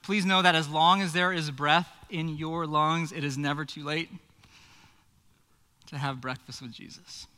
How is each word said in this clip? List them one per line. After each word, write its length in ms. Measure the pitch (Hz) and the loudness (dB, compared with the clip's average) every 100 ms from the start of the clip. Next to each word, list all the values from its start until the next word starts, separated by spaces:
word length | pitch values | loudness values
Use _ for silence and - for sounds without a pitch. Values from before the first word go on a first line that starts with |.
please 200 | - 208 | -2 -2
know 200 | 190 190 | 2 6
that 100 | 180 | 6
as 160 | 165 147 | 4 2
long 320 | 156 165 190 | 4 6 6
as 120 | 190 | 4
there 200 | 165 180 | 2 2
is 160 | 180 151 | 0 -4
breath 400 | 135 147 165 175 - - | -2 4 4 2 -12 -10
in 260 | 180 160 151 | -6 -4 -4
your 300 | 156 165 160 | -4 -4 -2
lungs, 440 | 151 156 165 160 | 2 2 0 -4
it 120 | 165 | -4
is 160 | 143 135 | -6 -4
never 260 | 147 147 151 | -2 -2 -6
too 180 | - | -10
late 260 | 147 156 165 185 _ _ - - - - - _ _ _ _ _ _ _ _ _ - | -6 -6 -6 -14 _ _ -20 -20 -20 -20 -20 _ _ _ _ _ _ _ _ _ -12
to 100 | 143 | -6
have 240 | 139 131 | -6 -6
breakfast 400 | 127 127 - 123 | -8 -10 -12 -14
with 100 | 127 | -14
Jesus. 540 | 110 95 - - - - | -16 -18 -20 -20 -20 -20